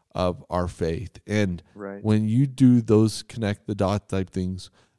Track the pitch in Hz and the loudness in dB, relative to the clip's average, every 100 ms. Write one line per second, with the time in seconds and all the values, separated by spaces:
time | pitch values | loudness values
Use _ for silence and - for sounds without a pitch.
0 | _ - 90 76 - 87 87 - 82 82 | _ -4 -4 -4 -6 -4 -4 -4 -4 -4
1 | 87 - - 104 101 85 - 101 98 98 | -8 -14 -4 -2 -2 -4 -12 -16 -14 -6
2 | 107 110 107 117 143 127 127 123 110 107 | 0 0 2 0 0 4 6 6 6 4
3 | 110 - - - 104 101 - 101 95 104 | 4 0 -10 -6 -4 -4 -6 -2 0 -2
4 | - 95 92 95 92 92 - _ _ | -4 -6 -4 -4 -6 -6 -12 _ _